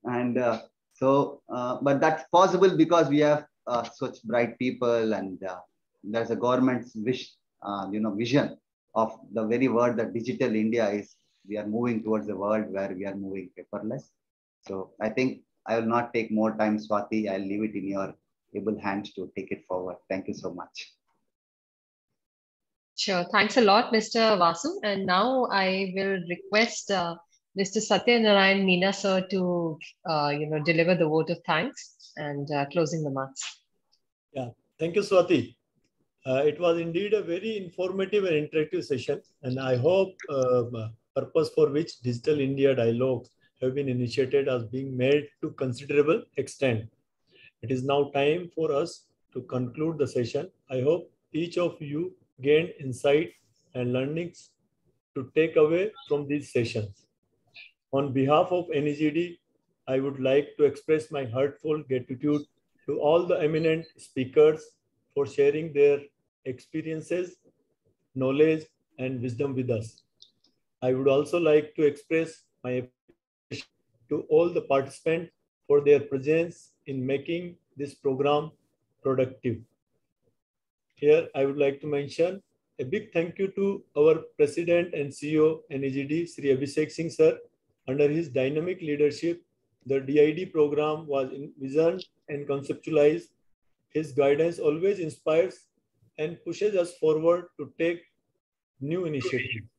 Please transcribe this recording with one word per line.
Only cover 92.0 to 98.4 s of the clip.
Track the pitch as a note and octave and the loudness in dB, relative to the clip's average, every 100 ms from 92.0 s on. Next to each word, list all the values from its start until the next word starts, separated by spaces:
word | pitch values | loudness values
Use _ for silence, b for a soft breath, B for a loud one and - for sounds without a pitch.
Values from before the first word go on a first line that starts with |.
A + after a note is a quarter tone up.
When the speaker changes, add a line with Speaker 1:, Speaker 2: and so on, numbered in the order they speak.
| - _ _ | -10 _ _
Speaker 3:
and | D3 C#3+ | -12 -4
conceptualized. | C#3 - D3+ - D#3 D3 E3 - _ _ _ _ _ _ | -6 -4 -8 -2 4 4 2 -6 _ _ _ _ _ _
His | D3+ D#3+ | -6 -6
guidance | B2 C#3 C#3+ E3 E3+ | 2 2 4 2 0
always | D3+ D3+ F#3+ G3+ | -2 0 0 -2
inspires | D#3+ - - D#3+ F#3 - _ _ _ _ _ - | -4 -6 -2 0 0 -2 _ _ _ _ _ -8
and | D#3 E3+ | -8 -8
pushes | - E3 G#3 G3 | -10 -2 -2 0
us | E3+ - | -2 0
forward | D#3 D#3 D#3+ F3 F3 _ | 2 2 4 2 0 _
to | C#3 _ | -14 _
take | E3 E3+ _ _ _ _ | -2 -2 _ _ _ _